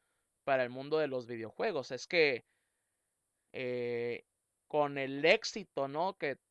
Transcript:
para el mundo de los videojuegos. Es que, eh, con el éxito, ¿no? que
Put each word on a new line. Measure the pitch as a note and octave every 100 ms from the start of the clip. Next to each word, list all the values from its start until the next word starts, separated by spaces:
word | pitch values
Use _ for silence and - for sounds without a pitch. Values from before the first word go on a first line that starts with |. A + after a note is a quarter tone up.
| _ _ _ _
para | - C3
el | B2
mundo | B2+ C#3 D#3
de | D3
los | C3 A#2
videojuegos. | A#2+ A2 - A3+ D#3+ B2
Es | C3+ -
que, | F3 D3+ A#2 - _ _ _ _ _ _ _ _ _ _
eh, | - B2+ B2 A#2+ A#2+ A#2+ A#2 - _ _ _ _
con | D3+ D3 C#3
el | C3+ C#3
éxito, | D3+ A3 - A3+ F3+ - C3+
¿no? | C#3+ F#3 G3
que | D3+ C3 _